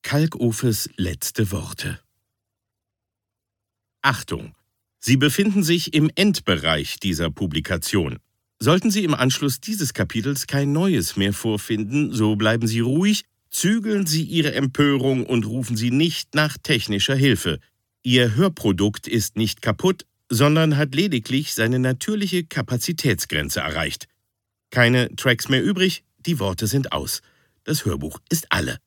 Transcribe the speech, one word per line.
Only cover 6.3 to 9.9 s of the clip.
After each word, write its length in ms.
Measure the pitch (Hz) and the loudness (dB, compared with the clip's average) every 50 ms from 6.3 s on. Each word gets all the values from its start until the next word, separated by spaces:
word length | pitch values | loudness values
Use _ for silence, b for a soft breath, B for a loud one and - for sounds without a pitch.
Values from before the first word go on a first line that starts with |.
| 180 - - - 92 80 69 82 80 76 - - - - | 2 0 0 0 -2 0 0 0 0 0 -2 -6 -8 -6
dieser 300 | - 98 85 78 85 80 | -4 -4 -2 -2 -2 -4
Publikation. 920 | 71 - 98 87 73 78 76 - 92 82 - - - 98 82 71 62 - _ _ _ _ _ _ _ _ | -2 -4 -6 -4 -2 -4 -4 -2 -4 -4 -4 -2 0 0 0 0 -4 -10 _ _ _ _ _ _ _ _
Sollten 300 | 110 123 165 190 - 233 | 2 2 2 4 4 2
Sie 140 | 196 214 196 | 0 0 0
im 100 | 160 147 | 0 0
Anschluss 480 | - 127 131 135 - 151 139 127 - | 2 2 0 0 0 -2 -2 -4 -4
dieses 320 | - - 220 202 170 127 | -6 -8 -6 -4 -4 -6